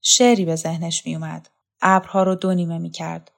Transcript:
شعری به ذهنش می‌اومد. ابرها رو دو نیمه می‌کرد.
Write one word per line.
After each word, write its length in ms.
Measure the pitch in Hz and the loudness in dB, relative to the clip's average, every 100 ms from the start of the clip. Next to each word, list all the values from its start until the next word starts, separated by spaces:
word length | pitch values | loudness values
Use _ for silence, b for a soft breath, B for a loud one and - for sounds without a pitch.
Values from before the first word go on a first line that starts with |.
شعری 440 | - - 247 233 175 | 2 4 6 4 2
به 100 | 160 | -2
ذهنش 500 | 160 165 165 160 - | -4 -6 -6 -6 -6
می‌اومد. 440 | 160 160 160 - _ _ _ | -10 -10 -12 -16 _ _ _
ابرها 420 | 190 190 185 196 | 2 2 2 0
رو 120 | 190 185 | 0 0
دو 180 | 190 | 0
نیمه 240 | 180 175 165 | 0 -2 -4
می‌کرد. 540 | 170 160 165 165 160 | -8 -10 -10 -12 _